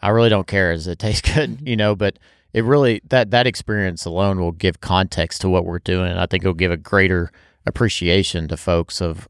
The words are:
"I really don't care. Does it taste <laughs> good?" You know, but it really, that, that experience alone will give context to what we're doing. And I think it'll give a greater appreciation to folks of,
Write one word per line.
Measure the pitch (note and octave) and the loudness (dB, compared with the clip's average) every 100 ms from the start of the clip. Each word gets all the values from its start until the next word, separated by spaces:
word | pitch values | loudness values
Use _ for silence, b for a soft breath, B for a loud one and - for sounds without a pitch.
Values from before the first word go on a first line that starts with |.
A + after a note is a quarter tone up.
"I | G2+ | 0
really | A2+ A#2 | 4 4
don't | G#2 F2+ | 2 0
care. | G2 F2+ | 0 0
Does | E2 F2 | -2 -6
it | E2+ | -6
taste | A2 G#2+ | -4 -2
<laughs> | - | 0
good?" | D#3 D3 C#3 D3 | 0 0 -4 -4
You | A2 | 0
know, | G#2+ G2 | 0 2
but | G2+ - b b b | -2 -4 b b b
it | A2+ A#2 | -2 2
really, | C#3+ C3 G#2+ - | 4 2 0 0
that, | B2+ G#2 | 0 2
that | A#2+ B2 | 2 2
experience | - - G#2+ F#2+ E2+ | -2 -4 -2 -2 -4
alone | F2 E2+ G2 F#2+ | -6 0 0 0
will | E2+ | -2
give | E2+ F#2 E2+ | -2 -2 -2
context | - F#2 F#2+ - E2 - | 0 0 2 -2 -4 -2
to | F#2+ | 0
what | F#2 F2 | 0 0
we're | F2 | -6
doing. | - F#2 F2+ | -4 -2 -2
And | F2 | -2
I | F2+ | -2
think | F#2+ | 0
it'll | F#2+ | 0
give | E2 F2+ | 0 0
a | E2+ | -2
greater | - G2+ F#2+ F2+ E2 b b b - | 0 2 4 2 -2 b b b -6
appreciation | - A2+ - F2 F#2+ F#2 F2 D#2 | 0 0 0 2 2 2 -2 -6
to | E2 | -4
folks | - E2+ E2 - | 0 0 0 -4
of, | F2 E2+ | -6 -6